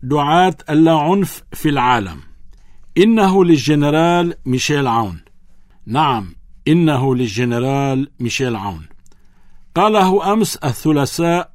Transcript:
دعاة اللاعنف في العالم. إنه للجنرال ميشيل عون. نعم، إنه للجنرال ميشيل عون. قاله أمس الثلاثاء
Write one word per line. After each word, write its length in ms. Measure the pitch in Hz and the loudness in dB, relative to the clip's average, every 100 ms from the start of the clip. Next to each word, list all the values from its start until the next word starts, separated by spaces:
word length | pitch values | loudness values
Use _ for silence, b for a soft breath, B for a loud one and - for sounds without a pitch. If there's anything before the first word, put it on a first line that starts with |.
دعاة 540 | 127 147 143 165 180 - - | -4 -2 2 2 2 0 -2
اللاعنف 720 | 151 165 160 147 196 180 - - | 2 4 4 2 0 -2 -6 -16
في 160 | - 156 | -6 -4
العالم. 520 | 143 123 120 95 76 - - - - - - - - | 0 0 0 -2 -10 -18 -20 -20 -20 -20 -20 -6 2
إنه 460 | 208 226 190 190 | 2 4 4 4
للجنرال 880 | 175 156 113 151 147 151 170 175 170 - 131 | 4 4 2 0 2 2 2 2 0 -4 -6
ميشيل 400 | 127 - 143 135 | -4 -2 -2 0
عون. 340 | 117 104 82 - - - - - - - | 0 -2 -8 -18 -20 -20 -20 -20 -20 -6
نعم، 480 | 123 151 120 92 - - - - | -2 0 -2 -6 -16 -20 -8 0
إنه 460 | 165 160 135 135 | 2 2 2 0
للجنرال 920 | 127 123 104 123 120 127 139 139 131 143 - | -2 -2 -4 -4 -2 -2 -2 -2 -2 -6 -6
ميشيل 360 | 120 - 127 113 | -6 -4 -4 -6
عون. 340 | 98 82 78 - - - - _ - - - | -8 -10 -14 -20 -20 -20 -20 _ -20 -20 -8
قاله 580 | 165 208 214 185 196 185 | 0 2 2 2 2 0
أمس 240 | 214 202 - | 0 -2 -4
الثلاثاء 960 | 139 120 156 151 131 - 170 175 170 | -6 -4 -2 0 -2 -2 -2 -2 -4